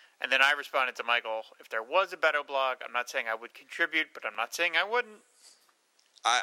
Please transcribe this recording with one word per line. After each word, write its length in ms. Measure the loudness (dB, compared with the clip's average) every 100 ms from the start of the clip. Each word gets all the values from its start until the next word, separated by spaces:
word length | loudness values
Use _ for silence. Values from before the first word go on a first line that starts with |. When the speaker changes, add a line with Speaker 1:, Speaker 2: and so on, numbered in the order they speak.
| -20 _
Speaker 1:
And 100 | 0
then 100 | 4
I 100 | 4
responded 440 | 4 0 0 0 -2
to 80 |
Michael, 440 | 0 0 0 -6 -8 -16
"If 80 | -8
there 160 | -6
was 300 | 0 0 0
a 40 | 0
Batto 260 | 0 2
blog, 340 | -2 -2 -2 -4
I'm 120 | -4
not 160 | -4 -4
saying 180 | -4 -4
I 80 | -4
would 180 | -6
contribute, 600 | -18 -14 -4 -2 0 -2
but 120 | -6 -8
I'm 120 | -4
not 180 | -4 -2
saying 220 | 0 0
I 80 | 0
wouldn't." 380 | -2 -4 -12 _ _ -20 -20 _ _ _ _ _ _ 0
Speaker 2:
I, 140 | 2